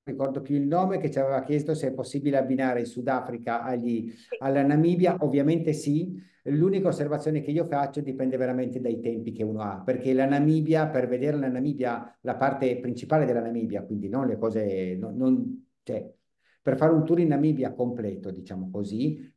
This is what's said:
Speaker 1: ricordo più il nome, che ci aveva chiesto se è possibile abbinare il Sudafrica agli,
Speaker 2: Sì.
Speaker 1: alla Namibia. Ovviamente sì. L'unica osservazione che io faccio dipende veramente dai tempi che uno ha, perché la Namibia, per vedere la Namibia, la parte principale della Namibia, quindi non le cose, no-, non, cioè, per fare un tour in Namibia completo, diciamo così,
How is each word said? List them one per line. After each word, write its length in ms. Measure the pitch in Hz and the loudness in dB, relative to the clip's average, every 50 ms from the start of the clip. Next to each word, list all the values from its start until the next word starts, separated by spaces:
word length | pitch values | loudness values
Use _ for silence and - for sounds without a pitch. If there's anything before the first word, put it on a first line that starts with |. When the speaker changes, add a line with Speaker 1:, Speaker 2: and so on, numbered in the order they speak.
| - | -12
Speaker 1:
ricordo 380 | 139 131 131 135 135 131 143 | -10 -6 -4 -2 -2 -2 -4
più 160 | 139 - 143 | -4 -2 0
il 100 | 143 139 | 0 2
nome, 320 | 143 160 180 185 190 196 - | 2 2 2 2 2 0 0
che 120 | 156 143 | -2 -2
ci 80 | - 135 | 0 0
aveva 240 | 135 135 135 131 131 | 0 2 0 -2 0
chiesto 320 | - 147 147 143 156 156 | 0 0 0 0 0 -2
se 140 | 151 143 131 | -2 -2 -4
è 40 | 131 | -4
possibile 460 | - 123 - - 147 151 143 139 135 | -4 -8 -6 -6 -2 0 2 2 2
abbinare 420 | 127 123 131 131 131 131 123 120 | 2 2 2 2 2 2 0 0
il 60 | 120 | -2
Sudafrica 760 | 117 - 127 117 135 131 131 131 123 120 117 117 120 117 117 117 | -4 -6 -6 -2 -2 -2 -2 -2 -6 -10 -8 -4 -4 -4 -2 -2
agli, 480 | 127 127 120 117 120 117 110 117 113 | -2 -4 -2 -2 -2 -2 -2 -4 -6
Speaker 2:
Sì. 260 | - - - - - - | -10 -14 -14 -12 -10 -4
Speaker 1:
alla 240 | 131 139 139 139 139 | -2 0 2 4 4
Namibia. 540 | 139 147 151 165 170 175 170 185 175 185 - | 4 6 6 6 6 6 6 4 4 4 2
Ovviamente 520 | 151 135 131 143 139 151 165 160 - 156 147 | 0 2 2 4 4 4 2 2 2 0 -2
sì. 440 | - - 147 143 160 185 185 - - - _ _ _ - | -2 0 0 0 0 0 -4 -8 -12 -14 _ _ _ -6
L'unica 440 | 139 143 151 170 196 196 190 190 175 | -2 2 2 4 4 2 2 2 0
osservazione 540 | - - 147 143 147 143 - 156 156 147 131 | 0 0 -2 -2 -2 -2 -2 0 -2 -2 -2
che 80 | 143 | 0
io 160 | 147 170 160 | 0 0 0
faccio 340 | 165 151 139 143 135 - 147 | 0 0 -2 -2 -2 -4 -6
dipende 360 | 147 135 131 131 131 131 131 123 | -6 -6 -4 -2 -2 -2 0 0
veramente 420 | 127 127 127 127 127 120 123 127 | 0 0 0 -2 -2 -2 -4 -4
dai 200 | 120 120 110 - | -2 -2 -2 -2
tempi 320 | - 120 117 110 113 113 107 | -2 -4 -4 -4 -4 -6 -4
che 100 | - 110 | -4 -4
uno 180 | 107 110 107 107 | -2 -2 -2 -4
ha, 200 | 101 95 95 92 | -4 -6 -4 -2
perché 280 | 127 127 123 127 131 131 | -2 -2 0 2 2 2
la 120 | 131 135 | 4 4
Namibia, 600 | 135 143 143 147 151 156 160 151 160 160 156 156 156 | 4 4 4 4 4 4 4 4 4 2 2 2 2
per 200 | - 127 123 120 | 0 0 0 0
vedere 280 | 123 123 135 147 151 147 | 0 0 0 0 0 0
la 100 | 135 131 | -2 -2
Namibia, 680 | 127 123 135 147 139 - 123 120 117 - - - - _ - | -2 -2 -2 -2 -2 -2 -2 -2 -2 -4 -8 -12 -18 _ -6
la 140 | 127 127 | -6 -2
parte 420 | - 131 139 - - - 127 123 - | 0 0 0 0 2 0 0 0 0
principale 480 | - 123 120 - - - 156 156 147 | -2 -6 -6 -6 -2 2 2 4 4
della 140 | 127 117 117 | 4 2 0
Namibia, 420 | 113 117 120 117 110 - 101 98 95 | 0 -2 -2 -2 -2 -2 -4 -4 -6
quindi 260 | - 107 104 101 95 | -4 -6 -6 -4 -2
non 180 | 110 131 135 123 | -2 0 0 0
le 100 | - - | -2 0
cose, 580 | 113 113 107 110 107 101 95 95 92 90 92 | 0 0 0 0 0 0 -2 -2 -2 -2 -4
no-, 140 | 92 107 110 107 | -4 -6 -6 -4
non, 520 | 123 131 131 131 120 113 - - - - _ _ _ - | 0 2 4 4 2 2 -4 -6 -10 -14 _ _ _ -10
cioè, 260 | - 120 107 - - - _ _ _ _ _ _ _ _ _ - | -6 -6 -6 -6 -10 -16 _ _ _ _ _ _ _ _ _ -2
per 140 | 143 123 | 0 2
fare 160 | - 151 160 165 | 4 4 6 6
un 120 | 156 151 | 6 4
tour 140 | 156 170 170 | 4 4 4
in 80 | 175 156 | 4 4
Namibia 460 | 143 139 151 156 147 127 123 117 - | 4 4 4 2 2 2 0 -2 -2
completo, 560 | - 123 117 - 110 107 101 95 92 95 98 | -2 -2 -2 -2 -4 -6 -6 -6 -6 -10 -10
diciamo 400 | 92 92 85 - 98 92 92 92 | -10 -10 -12 -10 -10 -8 -8 -8
così, 640 | 95 104 101 98 107 110 135 156 151 - - - _ | -6 -6 -6 -4 -4 -2 -2 -2 -2 -4 -10 -18 _